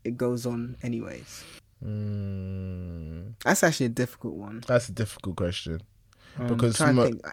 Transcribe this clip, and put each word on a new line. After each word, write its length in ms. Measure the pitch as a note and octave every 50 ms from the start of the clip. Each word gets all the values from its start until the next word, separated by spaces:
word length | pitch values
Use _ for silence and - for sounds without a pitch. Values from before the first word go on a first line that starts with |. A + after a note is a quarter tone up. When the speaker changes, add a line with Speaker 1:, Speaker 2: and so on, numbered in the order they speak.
| _
Speaker 1:
it 140 | A#2+ A#2+ B2
goes 280 | B2 B2 B2 A#2+ A#2
on 300 | B2 A#2+ A#2 A#2 B2 B2+ - -
anyways? 600 | A#2+ A#2+ A2+ A2 - B1+ A#1+ - - - - - - - - - _ _ _ -
Speaker 2:
Mm. 1500 | G#2 G#2 G#2 G#2 G#2 G#2 G2+ G2+ G2 G2 F#2+ F#2 F#2 F#2+ F#2+ F#2+ F#2 F#2 F2+ F2+ F2 E2+ E2 D#2+ D#2 D#2+ D#2+ F2+ G#2+ A2+ - -
Speaker 1:
That's 180 | B2 F#3+ - -
actually 220 | E3+ D3 - C3+ A#2+
a 20 |
difficult 460 | A#2 C3 B2 A#2+ - - - B2 -
one. 280 | E2 G#2 G#2 G#2+ A2+ A#2 -
Speaker 2:
That's 220 | B2 A#2+ A#2 -
a 20 | F#2
difficult 420 | F2 A2+ - - - - G2 E2+ -
question. 440 | F#2+ F2 F2 - - - D#2+ E2 - - _ _ _ _ _ _ - - - -
Speaker 1:
Um, 80 | B2 A#2+
Speaker 2:
Because 300 | A#2+ A#2 A#2+ A#2 A2 -
Speaker 1:
trying 180 | D#3 C#3+ C3
to 60 | B2
Speaker 2:
mo- 20 | A#2+ A#2
Speaker 1:
think, 140 | A#2 - - -